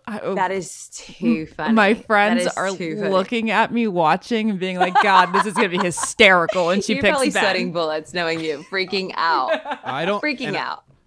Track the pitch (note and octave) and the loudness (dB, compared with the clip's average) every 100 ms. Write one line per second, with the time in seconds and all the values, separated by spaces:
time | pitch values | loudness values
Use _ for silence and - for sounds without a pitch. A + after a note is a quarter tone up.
0 | - G#3+ D#3+ G3 F#3 F#3+ E3 - - - | -12 -8 -6 -2 -2 -2 -8 -14 -18 -18
1 | - - A#3 A3 D#3 - D#3 A3 G3+ G#3+ | -20 -4 0 0 -4 -4 2 4 4 2
2 | - G#3 G#3 A#3+ - - F#3 F#3 E3 G#3 | 2 2 4 2 0 -2 -4 -4 -6 -4
3 | G3+ F#3+ F#3+ A#3+ A3+ G3+ A3 A#3 A3 F3 | 0 0 0 -2 0 0 0 0 0 2
4 | D#3 F3+ - A3+ A3 F#3 F#3 F3+ F3+ - | 2 2 0 -2 -2 -2 -4 -2 0 2
5 | G#3 F#3+ F3+ F#3+ G#3+ F#3+ G3+ F3+ F3+ - | 6 6 4 2 0 0 0 0 -2 -4
6 | - - G#3 F#3 E3 F#3 E3+ G3 F#3+ F#3 | -4 6 6 6 4 0 0 0 0 0
7 | G#3 C#4 B3 F#3+ F#3+ F#3+ F3+ E3+ D#3+ D#3 | 2 2 2 2 0 0 -2 -2 -2 -4
8 | D#3 F3+ E3 E3 D#3+ C#3+ E3+ F#3+ F#3 G3 | -6 -4 -4 -2 -4 -8 -6 -6 -2 -4
9 | F#3+ - E3 C#3+ C3 D#3+ C#4+ C4+ - C3+ | -4 -2 0 2 0 -4 -6 -10 -8 -4
10 | F3 G#3 D4+ C4 B3+ E3 A#2+ - _ _ | -4 -2 -4 -6 -6 -6 -6 -10 _ _